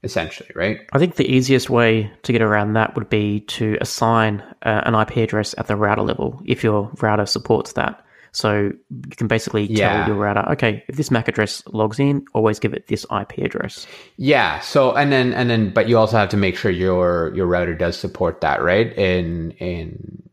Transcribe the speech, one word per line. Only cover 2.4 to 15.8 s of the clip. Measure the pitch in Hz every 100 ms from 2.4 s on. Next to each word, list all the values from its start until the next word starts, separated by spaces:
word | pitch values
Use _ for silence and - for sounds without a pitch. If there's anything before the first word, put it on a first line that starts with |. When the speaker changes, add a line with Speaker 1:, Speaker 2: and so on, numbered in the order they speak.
Speaker 2:
around | 110 104 104
that | 107 110 -
would | 101
be | 110 104 104
to | - - 110 107
assign, | - - 113 113 110 104 - -
uh, | - 107
an | -
I | 110 107
P | -
address | 110 110 104 -
at | 113
the |
router | 104 104 107
level | 104 - - -
if | - 123
your | 117 104 104 -
router | 110 107
supports | 101 - - 113 -
that. | - - - _ _ -
So | - 110 104 101 - _
you | - - -
can | 113
basically | 110 - 110 104
tell | 107
Speaker 1:
Yeah. | 92 85 80
Speaker 2:
your | 104
router, | 104 101 -
"Okay, | 139 120 104 -
if | 135
this | 151
mac | 120 113
address | - 104 - -
logs | 107 107 110
in, | 139 143 139
always | - 110 107
give | 110
it | - -
this | 107 -
I | 104
P | 101 -
address." | - - - - - - - -
Speaker 1:
Yeah. | 135 143 98 76
So, | - 151 131
and | 127 143
then, | 135 123
and | 123 120
then, | 117 104
but | 113